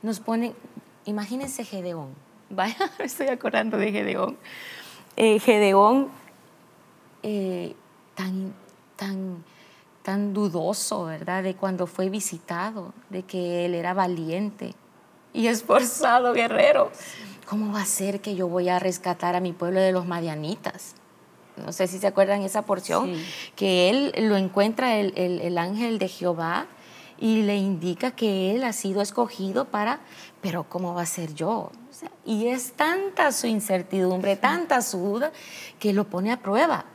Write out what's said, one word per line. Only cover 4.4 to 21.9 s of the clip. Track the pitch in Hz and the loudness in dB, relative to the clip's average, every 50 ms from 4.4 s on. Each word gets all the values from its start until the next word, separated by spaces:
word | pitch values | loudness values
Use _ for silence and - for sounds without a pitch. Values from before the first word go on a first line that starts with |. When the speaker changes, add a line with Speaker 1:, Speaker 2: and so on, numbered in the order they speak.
| - - - - - - - - - - - - - - - - | -16 -18 -18 -16 -16 -16 -16 -16 -16 -18 -18 -20 -20 -14 0 4
Speaker 1:
Eh, | 226 226 214 214 | 6 6 6 6
Gedeón, | - - 220 208 208 202 190 196 202 214 247 269 277 269 - - - - - - - - - _ - _ _ _ - _ - _ _ - - - - | 6 6 6 8 8 8 8 8 8 8 8 6 2 0 -6 -16 -20 -20 -20 -20 -20 -20 -20 _ -20 _ _ _ -20 _ -20 _ _ -20 -20 -10 -6
eh, | 214 214 202 196 190 185 175 175 170 - - - _ - _ _ _ _ | -4 -2 -2 0 -2 -2 -4 -4 -8 -10 -14 -20 _ -20 _ _ _ _
tan, | - 190 185 185 190 190 190 196 - - - - _ _ _ _ | -6 -6 -4 -4 -4 -4 -6 -8 -12 -20 -20 -20 _ _ _ _
tan, | - 196 196 196 190 190 185 180 170 165 - - - - - - - _ _ _ _ _ | -10 -6 -6 -4 -4 -6 -6 -8 -10 -14 -20 -20 -20 -20 -20 -20 -20 _ _ _ _ _
tan | - 196 202 202 208 196 | -4 -2 0 -2 0 0
dudoso, | 202 208 202 165 175 160 175 214 - - - 214 208 175 | 0 0 0 0 0 -2 -2 -2 -2 -2 -4 -2 -4 -4
¿verdad? | 160 160 156 165 175 180 190 190 | -6 -8 -8 -6 -4 -4 -2 -2
De | 190 185 | -2 -4
cuando | 190 - 190 185 180 185 170 | -2 -2 -2 -2 -2 -4 -4
fue | - - 185 190 | -2 -2 -2 -2
visitado, | 190 214 196 - - 165 - - 175 170 180 214 220 214 175 - - - - _ | -2 -4 -6 -6 -8 -10 -10 -8 -6 -4 -4 -6 -6 -10 -14 -14 -16 -20 -18 _
de | 196 185 185 | -10 -10 -10
que | 185 - 185 180 175 175 175 175 | -6 -4 -4 -2 -2 0 0 0
él | 175 180 | 0 0
era | 170 170 175 185 | 0 -2 -2 0
valiente | 196 190 180 180 165 160 156 165 185 208 208 208 - - - - - _ _ _ - - _ _ _ _ _ _ | 2 2 2 0 -2 -4 -4 -2 -2 -2 -4 -4 -8 -12 -12 -12 -16 _ _ _ -20 -20 _ _ _ _ _ _
y | - 226 233 | 0 2 2
esforzado | 233 226 - - - 294 254 240 - - 302 247 233 247 247 247 240 | 2 0 2 4 6 6 6 4 0 0 4 6 6 6 6 4 2
guerrero. | 254 233 233 226 - - - 302 269 - - - - - - - - 220 202 196 - - - | 2 2 2 4 6 6 8 8 6 4 2 0 -12 -16 -16 -16 -16 -16 -18 -18 -20 -10 -6
"¿Cómo | 202 214 214 208 202 | -4 -2 -2 -2 -2
va | 208 | -2
a | 196 | -2
ser | 196 - - 196 196 196 196 | -2 -2 -2 -2 -2 -2 -4
que | 196 214 202 | -4 -6 -4
yo | 185 185 175 | -2 -2 0
voy | 170 180 180 180 | 0 0 2 2
a | 180 180 | 2 2
rescatar | 180 185 180 180 - 185 175 175 - 175 175 | 2 0 -2 -2 -2 -4 -2 0 0 0 0
a | 180 | 0
mi | 185 180 170 | 0 -2 -4
pueblo | 175 175 170 190 190 | -2 -2 0 2 4
de | 190 190 | 4 4
los | 185 185 175 | 4 2 0
madianitas?" | 175 175 170 165 170 156 151 156 151 202 220 - - - - - - - - - _ _ _ - _ - - - - - - | -2 -4 -4 -4 -4 -4 -4 -4 -6 -6 -6 -6 -10 -10 -8 -14 -16 -18 -20 -20 _ _ _ -20 _ -20 -20 -20 -20 -16 -14
No | - - 170 | -12 -10 -4
sé | - 190 | -2 -2
si | 185 | -2